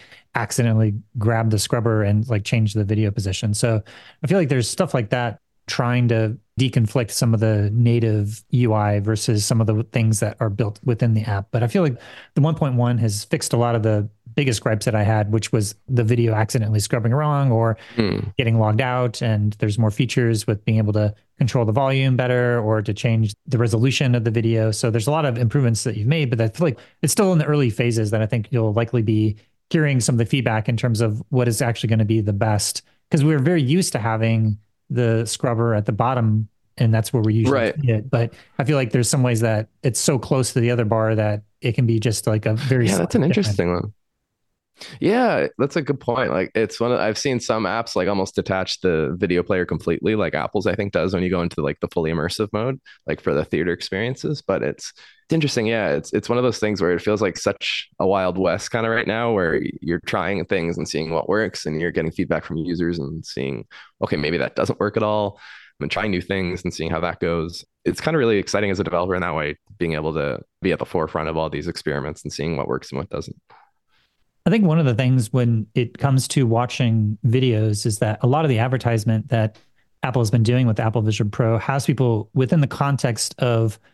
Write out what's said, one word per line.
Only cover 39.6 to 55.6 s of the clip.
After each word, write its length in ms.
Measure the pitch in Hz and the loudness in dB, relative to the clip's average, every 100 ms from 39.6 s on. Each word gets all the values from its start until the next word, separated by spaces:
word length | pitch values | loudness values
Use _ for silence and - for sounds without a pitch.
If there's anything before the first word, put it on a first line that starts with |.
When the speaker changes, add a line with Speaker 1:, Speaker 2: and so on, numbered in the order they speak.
| 110 _ | -2 _
Speaker 1:
it's 160 | 131 110 | -4 -2
so 200 | - 135 | 0 0
close 340 | - 131 123 | 2 0 2
to 80 | 127 | 2
the 100 | 117 | 2
other 140 | 123 | 2
bar 300 | 107 113 110 | 2 2 2
that 300 | 110 107 104 - _ | 2 0 -2 -6 _
it 100 | 131 | -4
can 140 | 127 117 | 2 2
be 120 | 113 | 2
just, 280 | 117 107 - | 0 0 0
like, 180 | 107 | 0
a 100 | 110 | 0
very 320 | 110 135 127 117 | -2 0 2 4
Speaker 2:
Yeah, 100 | 101 | 2
Speaker 1:
slight 20 | |
Speaker 2:
that's 100 | 175 | 2
an 80 | 233 | 2
Speaker 1:
difference. 160 | 147 208 | 2 2
Speaker 2:
interesting 340 | 185 98 87 | 0 0 0
one. 220 | 90 104 - _ _ _ _ _ _ _ - - - | 0 -4 -10 _ _ _ _ _ _ _ -20 -18 -4
Yeah, 480 | 151 233 240 135 71 - | 0 2 2 2 0 -2
that's 180 | 139 170 | -2 0
a 60 | |
good 180 | 139 139 | -2 -4
point. 300 | - 120 113 | -2 -2 0
Like, 180 | 76 92 | 0 -2
it's 260 | 110 113 - | 0 -2 0
one 120 | 117 | 0
of, 60 | 123 | 0
I've 200 | 107 107 | 0 -2
seen 220 | 143 123 | -2 -2
some 240 | - 113 | 0 -2
apps, 300 | 98 110 113 | 0 -2 -4
like, 140 | 98 90 | -2 0
almost 260 | 101 95 | 0 -2
detach 460 | - 92 95 92 - | -4 -2 -2 -4 -2
the 340 | 92 80 71 87 | 0 0 0 -2
video 260 | 95 87 | 0 0
player 220 | - 92 | 0 -2
completely, 520 | 87 82 - 82 104 107 | -2 -2 -2 -2 0 0
like 180 | 85 | -2
Apple's, 320 | 76 62 104 95 | -2 -4 -2 -2
I 80 | |
think, 180 | 90 98 | -2 -2
does 220 | 90 90 | -2 0
when 80 | 95 | 0
you 80 | 92 | 0
go 120 | 90 | -2
into, 200 | 87 - | -2 -2
like, 160 | 71 73 | -4 -4
the 80 | - | -6
fully 220 | - 80 | -2 -2
immersive 380 | 82 82 - 104 | -2 -2 -4 -4
mode, 280 | 104 120 135 - - - | -4 -4 -6 -12 -14 -8
like, 140 | 76 | -6
for 120 | - | -2
the 120 | 71 | -2
theater 260 | 78 76 87 | -2 -2 -2
experiences. 720 | 87 - 95 117 127 - 147 | -4 -6 -6 -6 -6 -6 -6
But 180 | - 92 | -4 -4
it's, 300 | 67 - - - - _ - | -4 -6 -12 -18 -20 _ -4
it's 80 | |
interesting. 320 | 160 147 123 | -2 0 0